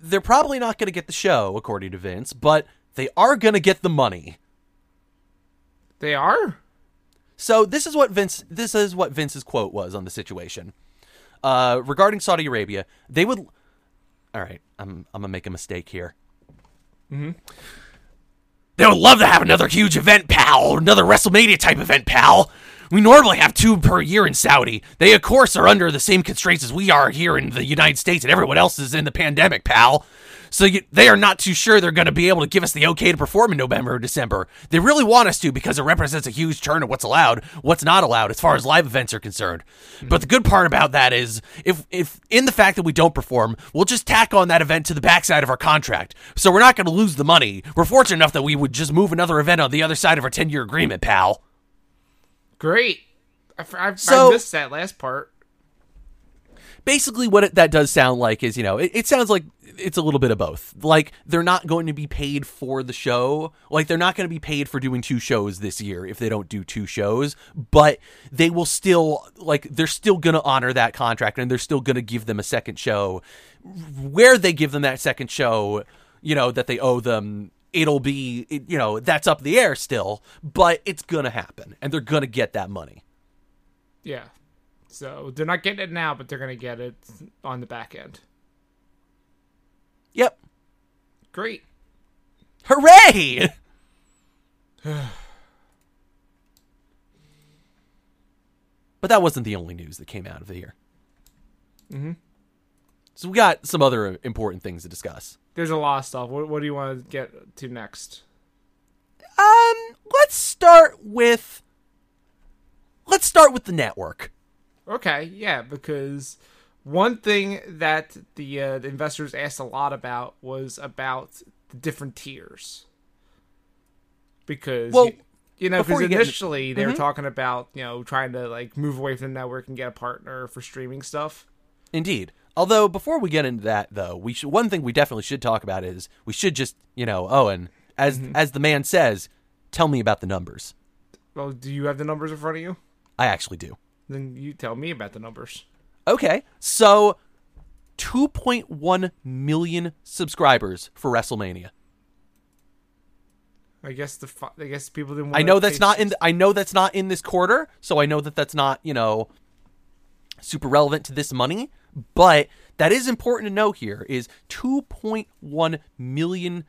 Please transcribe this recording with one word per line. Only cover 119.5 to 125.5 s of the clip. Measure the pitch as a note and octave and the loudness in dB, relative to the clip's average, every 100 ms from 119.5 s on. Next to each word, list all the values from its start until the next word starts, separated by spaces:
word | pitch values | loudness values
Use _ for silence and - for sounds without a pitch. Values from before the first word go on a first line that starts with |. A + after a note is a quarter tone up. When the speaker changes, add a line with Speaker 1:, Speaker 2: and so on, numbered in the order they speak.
| - | -12
Speaker 2:
a | |
lot | B2+ C3+ C#3+ | -12 -6 -6
about | C#3 B2 B2 B2 _ | -6 -10 -12 -12 _
was | C3 C3 C3+ C3 | -16 -14 -14 -16
about | C#3 B2+ C3 C3 - - _ _ _ | -18 -12 -10 -10 -12 -20 _ _ _
the | B2 | -14
different | D#3+ D3 C#3 - | -12 -12 -16 -18
tiers. | C#3 C3+ E2 - - - _ _ _ _ _ _ _ _ _ _ _ _ _ _ _ _ - | -20 -20 -20 -20 -20 -20 _ _ _ _ _ _ _ _ _ _ _ _ _ _ _ _ -16
Because, | C#3 C#3 B2 A#2 | -14 -8 -8 0
Speaker 1:
Well, | B3 A#3+ | 2 2
Speaker 2:
you, | - _ _ _ | 0 _ _ _